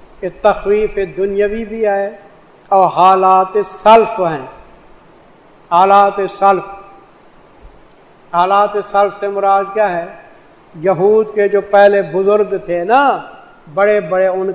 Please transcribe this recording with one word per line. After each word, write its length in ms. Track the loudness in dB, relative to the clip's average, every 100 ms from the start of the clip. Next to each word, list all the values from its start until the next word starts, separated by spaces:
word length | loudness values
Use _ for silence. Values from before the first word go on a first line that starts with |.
| -20 -12
یہ 80 | -12 -2
تخویف 580 | -2 -2 -2 -2 -2 -4 -8 -6
دنیاوی 480 | -6 -2 -4 -4 -10
بھی 220 | -4 -2
ہے 220 | -2 -4 -10 -20 _ _ _ _
اور 200 | 2 2 4
حالات 600 | 4 4 4 2 2 -2 -6
سلف 540 | -2 4 6 4 -2
ہیں۔ 260 | -4 -4 -10 -20 -20 -20 -20 -20 _ _ _ _ _ _ _
حالات 420 | 0 4 4 4 0 -6
سلف، 340 | 0 0 0 -4 -16 -20 -20 _ _ _ -20 _ _ -20 -20 -20 _ _ _ _
حالات 360 | -2 0 2 0 -2 -4
سلف 280 | -2 -2 -2
سے 80 | -8
مراد 360 | -4 0 0 -2
کیا 240 | -2 -2 -2
ہے؟ 80 | -8 -16 -20 -20 _ _ _ -6
یہود 600 | -4 0 2 2 0 -2
کے 120 | 0
جو 140 | 0
پہلے 400 | 0 4 4 4
بزرگ 560 | -2 -2 0 0 0 -4 -6
تھے 180 | -6
نا، 340 | 0 2 2 -2 -8 -20 -20 -20 -12
بڑے 260 | -2 0 0
بڑے 280 | -2 -2 -2
ان 240 | -2 -6